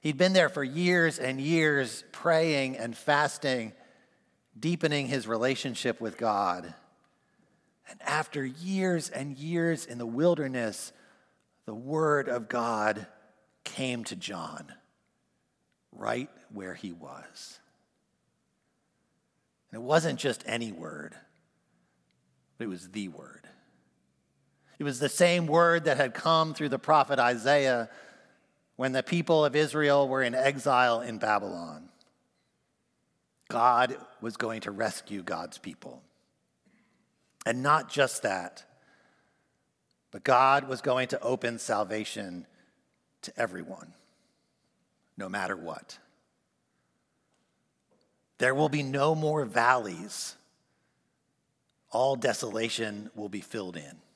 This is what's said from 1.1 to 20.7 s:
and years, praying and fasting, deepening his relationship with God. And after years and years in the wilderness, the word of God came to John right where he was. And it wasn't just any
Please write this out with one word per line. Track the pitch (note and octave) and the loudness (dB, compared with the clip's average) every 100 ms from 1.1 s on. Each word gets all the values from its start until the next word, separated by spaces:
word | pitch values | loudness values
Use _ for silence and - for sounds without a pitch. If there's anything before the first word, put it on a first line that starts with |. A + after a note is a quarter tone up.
| - | 2
and | C3 C3 | -4 -2
years, | C#3 E3 D#3 C#3+ B2+ - - | 0 4 4 2 0 -6 -14
praying | - E3+ D#3+ E3 D3 C3+ B2+ | -4 2 4 4 2 0 -4
and | A#2 A2+ | -8 -6
fasting, | - C#3+ D3 - C#3+ B2+ A2+ - - _ _ _ _ _ _ - | 2 2 2 0 -4 -2 -4 -12 -20 _ _ _ _ _ _ -6
deepening | D#3 F3 D#3 D3 C3+ | -4 0 0 0 -2
his | C3+ G#2+ | -4 -2
relationship | A2+ B2 C3+ C#3+ A#2 B2+ A2+ | -2 0 -2 -4 -4 -4 -2
with | A2+ - | -6 -2
God. | A#2 G2+ G2 F2 E2+ D#2+ _ _ _ _ _ _ _ _ _ _ - | 0 2 0 -2 -6 -16 _ _ _ _ _ _ _ _ _ _ -20
And | - | -12
after | - D3+ D#3 D3 | -4 -2 -2 -4
years | C3+ C#3 F3 F#3+ F#3 F3 - | -6 -8 -4 0 2 0 -2
and | C3 C#3 C3+ | -8 -8 -8
years | D3+ E3+ E3+ E3 - | -4 0 0 0 -4
in | A#2+ | -8
the | A#2 | -6
wilderness, | A#2 E3+ E3 C#3 B2+ A2+ G2+ - - _ _ _ _ _ _ - | 2 4 4 0 -2 -4 -4 -12 -16 _ _ _ _ _ _ -14
the | G#2+ | -12
word | B2+ D#3 D#3 D3 C3+ | -4 0 4 2 2
of | A#2+ G#2+ | -4 -2
God | B2 A#2 A2 G#2+ G#2 F#2+ - _ _ _ _ | -2 0 2 2 0 -6 -18 _ _ _ _
came | - - C3 B2 A2 | -14 -6 -4 -4 -6
to | F#2 | -10
John | F2 F#2+ D#2+ D2+ D2+ - _ _ _ _ _ _ _ _ _ _ _ | -10 -8 -10 -12 -16 -20 _ _ _ _ _ _ _ _ _ _ _
right | A#2 G#2+ A#2+ C3+ - _ | -8 -4 -4 -6 -14 _
where | G#2 F#2 | -12 -12
he | E2 G2 | -10 -12
was. | E2+ D2 C2+ - - - - _ _ _ _ _ _ _ _ _ _ _ _ _ _ _ _ _ _ _ _ _ | -12 -16 -18 -20 -20 -20 -20 _ _ _ _ _ _ _ _ _ _ _ _ _ _ _ _ _ _ _ _ _
And | A2 | -12
it | |
wasn't | A#2+ D#3 D#3+ C3+ | 2 2 4 -2
just | C#3+ A#2+ - | -2 -4 -4
any | A2+ A#2 | -4 -4